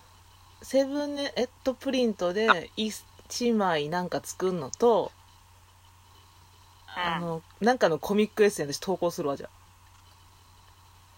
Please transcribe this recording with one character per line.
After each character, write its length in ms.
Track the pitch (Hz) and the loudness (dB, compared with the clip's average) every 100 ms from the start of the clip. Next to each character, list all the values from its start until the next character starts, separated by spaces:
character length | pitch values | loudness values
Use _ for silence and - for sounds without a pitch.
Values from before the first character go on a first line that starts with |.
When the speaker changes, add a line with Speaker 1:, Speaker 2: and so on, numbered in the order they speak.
| - - - - - - | -20 -20 -20 -20 -20 -20
Speaker 1:
セ 220 | - 269 | 0 0
ブ 220 | 269 285 294 | 2 -2 -4
ン 80 | |
ネ 180 | 285 285 - | -4 -6 -4
ッ 120 | 247 - | -4 -4
ト 120 | 269 | -4
プ 180 | 247 269 | -4 -2
リ 120 | 262 240 | 0 0
ン 80 | |
ト 180 | 196 175 | 0 -2
で 400 | 185 220 170 - - | 2 2 2 0 -4
一 280 | 214 - - - - - 240 | -4 -6 -16 -20 -12 -2 0
枚 360 | 220 185 160 147 | 2 2 0 -2
な 140 | 180 | -4
ん 60 | 180 | -4
か 120 | - | -6
作 280 | - - 185 | -8 -4 -2
ん 80 | 180 | -2
の 120 | 127 | -6
と、 420 | - 240 202 - - - - - - - - - - - - - - - - - - - 185 | 2 4 4 0 -10 -20 -20 -20 -20 -20 -20 -20 -20 -20 -20 -20 -20 -20 -20 -20 -20 -16 -6
Speaker 2:
う 40 | |
ん。 20 | |
Speaker 1:
あ 180 | 175 170 | -4 -2
の、 220 | 170 165 - - | -4 -6 -10 0
な 140 | 208 | 2
ん 40 | 254 | 4
か 100 | 185 | 2
の 120 | 151 | 2
コ 160 | - 208 | 0 2
ミ 120 | 214 | 2
ッ 40 | |
ク 100 | - | 4
エ 60 | 202 | 4
ッ 20 | |
セ 140 | - | 4
イ 80 | 143 | -4
私 80 | - | -4
投 160 | - 180 | -4 -2
稿 160 | 175 | -2
す 100 | 170 | -2
る 60 | 147 | -4
わ、 80 | 139 | -4
じ 80 | |
ゃ 60 | - - - - - - - - - - - - - - - - - | -10 -18 -20 -20 -20 -20 -20 -20 -20 -20 -20 -20 -20 -20 -20 -20 -20